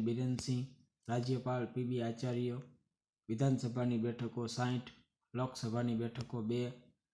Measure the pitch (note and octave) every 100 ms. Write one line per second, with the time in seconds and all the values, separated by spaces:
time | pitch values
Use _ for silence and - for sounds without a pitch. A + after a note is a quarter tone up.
0 | A2+ A#2 B2+ B2 - B2 C3+ - _ _
1 | - A#2+ B2 C3 B2+ B2+ A2+ B2+ B2 B2
2 | A#2 A#2 B2+ A#2+ B2 B2 - - _ _
3 | _ _ - A2 C#3 C3 B2 A#2+ B2 A#2
4 | A#2+ A#2 A#2 A#2+ A2+ - B2 B2+ - -
5 | _ _ _ B2 B2+ - A2+ A#2+ A#2+ A2+
6 | A#2 B2 A#2 B2 G#2+ A#2+ B2 - - _
7 | _